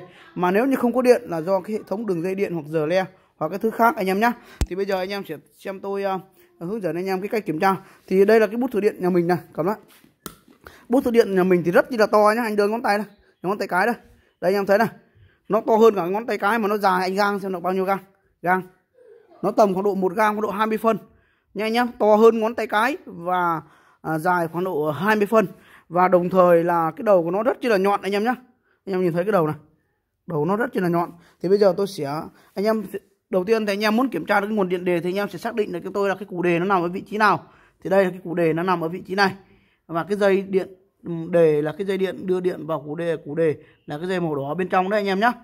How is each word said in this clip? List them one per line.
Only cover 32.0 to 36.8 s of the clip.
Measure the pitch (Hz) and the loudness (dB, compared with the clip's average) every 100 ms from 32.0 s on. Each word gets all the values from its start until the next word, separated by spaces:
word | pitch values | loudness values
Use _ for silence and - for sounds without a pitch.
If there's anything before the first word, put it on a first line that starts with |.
| 139 151 151 - _ | -6 -6 -8 -14 _
anh | - 208 | -4 -2
em, | 220 196 202 _ _ - | -2 -4 -12 _ _ -4
đầu | 185 | -2
tiên | 185 226 214 | 0 0 0
thì | |
anh | 196 | -2
em | 214 220 | 0 2
muốn | 269 | 0
kiểm | 165 160 | -2 0
tra | 202 | 0
được | 202 | 0
nguồn | 214 185 | -2 0
điện | 180 180 | -2 0
đề | 175 | -2
thì | 175 | -2
anh | 190 | -4
em | 196 | -4
sẽ | 170 | -6
xác | 233 233 | -6 -4
định | 208 | -4
được | 175 | -6
cho | 185 | -6
tôi | 196 196 | -2 -2
là | 190 | -4
cái | 202 | -8
củ | 180 | -4
đề | 175 170 | 0 0
nó | 185 | 0
nằm | 196 | 0